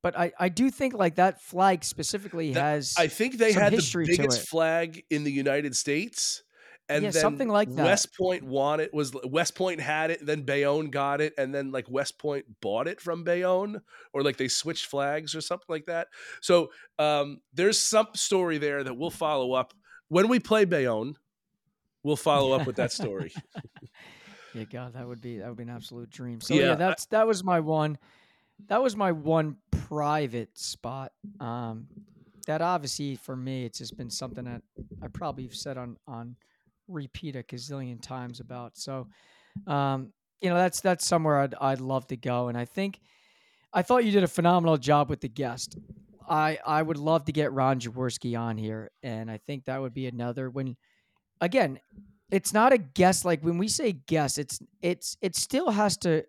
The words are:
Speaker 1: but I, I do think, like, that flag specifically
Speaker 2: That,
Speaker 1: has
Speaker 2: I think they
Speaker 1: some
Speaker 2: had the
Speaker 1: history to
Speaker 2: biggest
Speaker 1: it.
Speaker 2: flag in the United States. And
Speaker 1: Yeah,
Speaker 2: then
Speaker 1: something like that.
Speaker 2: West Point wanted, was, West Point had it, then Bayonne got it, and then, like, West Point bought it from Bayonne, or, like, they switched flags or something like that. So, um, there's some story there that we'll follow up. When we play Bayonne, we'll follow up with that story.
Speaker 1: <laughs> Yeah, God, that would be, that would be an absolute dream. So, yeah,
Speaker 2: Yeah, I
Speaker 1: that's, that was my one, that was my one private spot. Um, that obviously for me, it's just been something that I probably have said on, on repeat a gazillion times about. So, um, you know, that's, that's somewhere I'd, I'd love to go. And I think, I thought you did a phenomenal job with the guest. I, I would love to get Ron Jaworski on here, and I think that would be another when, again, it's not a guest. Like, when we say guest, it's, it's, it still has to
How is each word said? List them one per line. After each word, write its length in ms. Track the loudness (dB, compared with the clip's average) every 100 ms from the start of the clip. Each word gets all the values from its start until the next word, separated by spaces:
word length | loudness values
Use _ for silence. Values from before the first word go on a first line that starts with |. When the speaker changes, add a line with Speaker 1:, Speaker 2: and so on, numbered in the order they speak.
Speaker 1:
but 160 | -2 0
I, 140 | -2 0
I 100 | 0
do 220 | 2 2
think, 240 | 2 -2
like, 220 | 2 2 6
that 260 | 4 2
flag 420 | -8 4 4 4
specifically 680 | -2 -6 -4 -6 -6 -4 -2
Speaker 2:
That, 60 | 0
Speaker 1:
has 340 | 2 0 0 2
Speaker 2:
I 120 | 2
think 280 | 2 -2 4
they 160 | 4
Speaker 1:
some 120 | 6
Speaker 2:
had 80 | 6
the 40 | 4
Speaker 1:
history 300 | 2 0 2
to 60 |
Speaker 2:
biggest 320 | 4 4 2
Speaker 1:
it. 40 | 0
Speaker 2:
flag 560 | 2 2 2 -2 -6 _
in 140 | -2
the 80 | 0
United 440 | 0 0 0 0 -2
States. 680 | 0 -2 -2 -4 -4 -4 _ _ -20 -20 -2
And 160 | 0
Speaker 1:
Yeah, 60 | 2
Speaker 2:
then 100 | 2
Speaker 1:
something 280 | 2 2 2
like 200 | 2 2
that. 100 | 2
Speaker 2:
West 320 | 4 4 0 -2
Point 280 | 0 0
wanted, 460 | -2 0 2 0 -2
was, 180 | -2 -4 -4
West 300 | -2 0 0
Point 240 | -2 -2 -2
had 320 | -2 -2 -2
it, 140 | -2
then 180 | -4 -4
Bayonne 460 | -2 0 2 0 -2
got 320 | -2 -2 0
it, 140 | -2 -2
and 180 | -4
then, 160 | -4 -4
like, 200 | -6 -4
West 280 | -4 -4 -6
Point 280 | -6 -6 -8 -8
bought 260 | -4 -2 -2
it 100 | -6
from 260 | -6 -6
Bayonne, 580 | -2 0 2 2 0 -8 _ -20 -8
or, 80 | -2
like, 160 | -2 0
they 100 | -2
switched 380 | -2 -4 -6 -6
flags 480 | -2 -2 -4 -6
or 80 | -8
something 240 | -6 -8 -6
like 160 | -8
that. 220 | -4 -6 -6 -12 -18 -10
So, 300 | 4 4 4 -8 -12 0
um, 440 | 2 2 0 -6 _
there's 240 | 2 2 4
some 300 | 4 2 2
story 420 | -2 0 2 2 0
there 260 | -2 -2
that 100 | -4
we'll 160 | -4 -6
follow 420 | -2 0 0 2
up. 220 | 0 -2 -8 _ -20 _
When 200 | 4 6
we 100 | 4
play 260 | 4 4
Bayonne, 520 | 4 4 2 0 -4 -10 _ _ _ _ _ _ _ _
we'll 120 | -2 0
follow 360 | 2 4 4
up 140 | 2 0
with 100 | -2
that 160 | -2
story. 400 | -2 -4 -4 -8 -12 -14
Speaker 1:
<laughs> 1000 | -16 -16 -20 -20 -20 -20 -20 -20 -20 -16
Yeah, 100 | -12
God, 300 | -10 -10 -12
that 120 | -12 -14
would 140 | -12
be, 180 | -10 -10
that 100 | -10
would 100 | -10
be 60 |
an 40 | -10
absolute 400 | -12 -12 -14 -16
dream. 320 | -12 -10 -8
So, 140 | 2
yeah, 120 | 4 4
Speaker 2:
Yeah, 60 |
I 40 | 4
Speaker 1:
that's, 300 | 2 0 0
that 200 | 2 4
was 180 | 2
my 160 | 2 2
one, 380 | 2 0 0 -4 _ _ _ _ _ _ -2
that 140 | 2
was 140 | 2 2
my 160 | 0
one 440 | 0 2 2 2 -6 _
private 840 | -6 -4 -2 0 0 -2 -4 -8 -10
spot. 540 | -12 -10 -10 -10 -12 _ -20 -10
Um, 480 | -8 -6 -6 -8 -14 -20 -20 _ _ _ -6
that 160 | -2
obviously 540 | 0 0 -2 -6 -6 -6
for 200 | -10 -8
me, 300 | -6 -6 -8
it's 120 | -10
just 180 | -14 -12
been 100 | -10
something 340 | -10 -10 -10 -10
that 160 | -12 _ -18 -16 -14
I 60 | -12
probably 360 | -8 -8 -8
have 100 | -10
said 220 | -10 -10 -10
on, 220 | -10 -14 -14
on 300 | -12 -12 -16 _ _ _ _ -12
repeat 480 | -10 -10 -10 -10 -10
a 60 |
gazillion 580 | -12 -14 -10 -10 -8 -10
times 400 | -12 -10 -10 -12
about. 380 | -14 -14 -14 -14
So, 300 | -10 -8 -10 _ _ _ _ -6 0
um, 460 | 2 2 0 -6 _ _ _
you 80 | 2
know, 80 | 4
that's, 240 | 4 2
that's 240 | 2 2
somewhere 340 | 2 2 4 4
I'd, 140 | 2 0
I'd 200 | 0 0
love 260 | 0 -2 -2
to 80 | -6
go. 320 | -2 0 0
And 80 | -4
I 80 |
think, 360 | -6 -4 -4 -6 _ _ _ _ _ _ _
I 100 | -2
thought 240 | 4 4 6
you 60 |
did 120 | 4
a 40 | 4
phenomenal 500 | 4 4 6 4 2
job 320 | 4 4 4
with 100 | -2
the 80 | -6
guest. 480 | -6 -6 -6 -12 -14 -18 -20 _ -20 -2
I, 320 | 2 2 0 0
I 140 | 0
would 160 | 0 0
love 300 | 2 2 2
to 60 |
get 200 | 0 0
Ron 280 | 2 2 2
Jaworski 560 | -2 -4 -4 -2 -4 -2
on 200 | -2 -4
here, 340 | -4 -6 -10 _
and 280 | -10 -8 -8
I 60 | -10
think 300 | -10 -10 -6
that 140 | -6
would 140 | -6
be 120 | -6 -6
another 420 | -4 -6 -4 -6
when, 280 | -4 -6 -8 _ _ _ _ _ _
again, 380 | 0 2 0 -2 _ -20 -20 _ _
it's 220 | -2 2
not 220 | 4 6
a 40 | 6
guest. 460 | 2 4 4 4
Like, 180 | 0 0
when 140 | 0 0
we 120 | -2
say 240 | 0 -2
guest, 460 | -2 -2 0 0 -2
it's, 220 | -6 -10 -14 _
it's, 340 | -4 -2 -6 -4
it 120 | -4
still 360 | -2 0 0 2
has 260 | 2 2 2
to 260 | 2 0